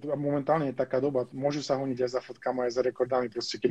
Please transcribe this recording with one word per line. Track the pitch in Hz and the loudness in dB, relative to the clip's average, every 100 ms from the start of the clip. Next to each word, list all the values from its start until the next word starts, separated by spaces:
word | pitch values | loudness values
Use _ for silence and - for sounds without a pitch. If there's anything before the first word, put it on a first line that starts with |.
| 143 | -2
a | 143 | -2
momentálne | 143 143 139 160 139 | 0 0 2 2 2
je | 127 | 0
taká | 131 131 | 0 2
doba. | 143 135 123 135 | 2 0 -2 -2
Môžu | 143 147 | -2 0
sa | 135 135 | 0 0
honiť | 135 123 123 | 0 0 0
aj | 123 | -2
za | |
fotkama, | - 120 131 127 | -4 -4 -2 0
aj | 123 | 0
za | 120 123 | 2 0
rekordami. | - 123 131 120 | 0 2 2 0
Proste, | 120 - 104 | -4 -6 0
keď | - | 0